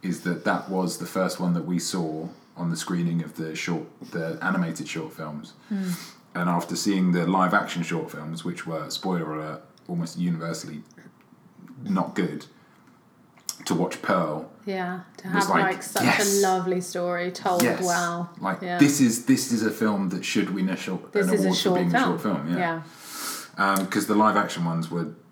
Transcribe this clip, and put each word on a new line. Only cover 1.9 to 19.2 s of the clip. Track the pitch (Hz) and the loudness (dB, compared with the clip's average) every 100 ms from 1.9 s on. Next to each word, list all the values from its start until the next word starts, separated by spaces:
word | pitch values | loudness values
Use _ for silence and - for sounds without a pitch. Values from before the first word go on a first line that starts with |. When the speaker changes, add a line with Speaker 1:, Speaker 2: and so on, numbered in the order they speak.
| 95 80 76 85 - - - | -2 -2 -4 -8 -12 -20 -6
Speaker 1:
on | 85 | -4
the | 80 | -2
screening | - 87 85 85 | -2 0 2 0
of | 78 - | -2 -6
the | 78 76 | -8 -6
short, | - 82 - - - | -2 -2 -4 -14 -10
the | 85 82 80 | -6 -4 -2
animated | - 190 85 80 - | 0 0 0 -2 -6
short | 82 80 | -8 -8
films. | - 78 73 - - - | -10 -10 -10 -14 -20 -6
Speaker 2:
Hmm. | 208 131 165 - - - 87 | -4 -2 -6 -8 -18 -14 -4
Speaker 1:
And | 87 | 0
after | 87 - 82 | 0 0 -2
seeing | - 98 92 | 2 4 4
the | 87 82 | 4 4
live | 95 92 101 | 4 4 4
action | - 85 | 2 -4
short | 82 82 76 | -2 -4 -4
films, | 76 78 82 87 | -8 -8 -6 -6
which | 85 85 | -6 -6
were, | 82 80 | -6 -4
spoiler | - 95 87 78 | -6 -2 -2 -2
alert, | 78 78 80 - - - | -4 -6 -10 -14 -20 -6
almost | 87 80 - | -4 -4 0
universally | 87 82 82 80 85 76 - - - - - - - - - - | 0 0 -2 -6 -8 -12 -14 -20 -20 -20 -20 -20 -20 -20 -20 -12
not | 160 131 - | -2 0 0
good, | - 87 - - - - - - - _ _ _ - - - - | 0 -2 -2 -12 -20 -20 -20 -20 -20 _ _ _ -20 -14 -10 -2
to | |
watch | 87 90 - | 0 0 -2
Pearl | - 95 80 76 - - - | 2 2 2 -2 -8 -12 -6
Speaker 2:
Yeah, | 190 180 180 - - | -4 -4 -6 -10 -16
to | 190 | -2
Speaker 1:
was | 190 196 | 0 4
Speaker 2:
have, | |
Speaker 1:
like, | 190 | 4
Speaker 2:
like, | 190 185 | 4 0
such | - - | -2 2
Speaker 1:
"Yes." | - - 202 196 | 4 4 4 4
Speaker 2:
a | 196 | 4
lovely | 185 180 185 | 4 2 0
story | 180 180 175 175 180 | -2 -2 -2 0 -2
told | 180 202 180 | -2 0 4
Speaker 1:
Yes. | 247 175 | 4 4
Speaker 2:
well. | 185 175 170 175 175 - | 2 2 2 -2 -6 -4
Speaker 1:
Like, | 190 180 | -4 -4
Speaker 2:
Yeah. | 180 175 | -4 -2
Speaker 1:
this | 143 143 | 0 4
is, | 127 110 | 4 4